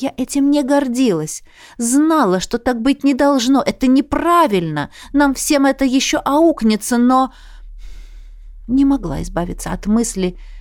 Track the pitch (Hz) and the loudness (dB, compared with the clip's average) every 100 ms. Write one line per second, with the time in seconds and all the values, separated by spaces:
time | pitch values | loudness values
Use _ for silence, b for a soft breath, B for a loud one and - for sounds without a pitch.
0 | 269 - 262 285 277 285 262 285 269 240 | -8 -6 -4 0 2 2 2 0 0 0
1 | 262 165 156 - B B B B 233 269 | 0 0 -4 -10 B B B B 0 2
2 | 311 320 220 185 - 233 247 233 233 277 | 4 2 2 0 -2 -4 -2 0 0 0
3 | 277 262 285 277 240 269 - - 262 269 | 0 2 2 2 2 2 0 0 2 2
4 | - 302 320 349 311 196 165 151 143 B | 2 -2 2 2 4 2 -2 -4 -8 B
5 | B 269 285 262 - 285 277 269 269 262 | B 0 2 0 -2 2 2 2 0 0
6 | - - - 214 330 311 220 214 - 240 | 0 -2 0 2 2 2 0 0 -2 0
7 | 247 262 262 b b b - - b b | 2 2 0 b b b -18 -16 b b
8 | b b b b b - - 262 277 277 | b b b b b -18 -4 0 2 0
9 | 185 139 170 160 175 175 - 180 202 220 | -4 -8 -6 -6 -6 -8 -8 -6 -2 0
10 | 233 - 180 180 b b | 0 -2 -4 -6 b b